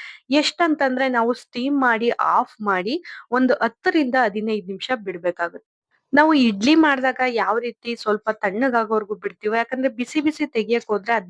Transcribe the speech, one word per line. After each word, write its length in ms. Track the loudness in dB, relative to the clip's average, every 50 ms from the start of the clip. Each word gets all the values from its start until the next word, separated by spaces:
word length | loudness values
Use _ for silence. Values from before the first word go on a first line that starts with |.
| -18 -18 -18 -18 _ -2 0 0
ಎಷ್ಟಂತಂದ್ರೆ 640 | 0 0 0 0 0 2 2 2 0 0 0 0 0 0 2 2
ನಾವು 160 | 2 0 0 -4 -8
ಸ್ಟೀಮ್ 340 | -12 -8 -6 -2 -2 0 2 2 2
ಮಾಡಿ 220 | 2 2 0 0 0 0 0 2 2
ಆಫ್ 220 | 2 0 -2 -6 -6 -4 -2
ಮಾಡಿ 260 | -2 0 -2 -2 -4 -6 -6 -10 -18 -18 -8 -4 0 2
ಒಂದು 160 | 2 2 2 2 0
ಹತ್ತರಿಂದ 540 | -2 -2 _ -2 0 2 2 2 2 2 2 2 0
ಹದಿನೈದು 400 | 0 -2 -4 -2 -4 -4 -6 -8 -10
ನಿಮಿಷ 160 | -10 -6 -6 -6 -4 -4
ಬಿಡ್ಬೇಕಾಗುತ್ತೆ. 640 | -6 -8 -4 -4 -4 -2 -2 -4 -6 -6 -10 -20 _ _ _ _ _ _ _ _ _ 4 4
ನಾವು 160 | 6 6 6 4 4 2
ಇಡ್ಲಿ 260 | 2 2 2 4 6 6 6
ಮಾಡ್ದಾಗ 380 | 4 2 2 0 -2 0 0 -2 0 0 0
ಯಾವ 180 | 0 0 0 -2 -2
ರೀತಿ 260 | -4 -8 _ -8 -8 -8 -4
ಸ್ವಲ್ಪ 260 | -2 -2 -2 -2 -2 -4 -4 -2 -2
ತಣ್ಣಗಾಗೋವರೆಗೂ 720 | -2 -2 0 0 0 2 0 0 0 0 -2 -2 -2 -6 -6 -6
ಬಿಡ್ತೀವೋ, 320 | -8 -8 _ -4 -2 0 0
ಯಾಕಂದ್ರೆ 280 | -2 -2 -2 -2 -2 -2 -2 -4
ಬಿಸಿ 220 | -6 -6 -4 -2 -2
ಬಿಸಿ 200 | -2 -2 -2 -4 -4 -2
ತೆಗಿಯಕ್ 360 | -2 -2 0 -2 -2 -2 -2
ಹೋದ್ರೆ 220 | -4 -4 -2 -2 -2
ಅದ್ 120 | -2 -2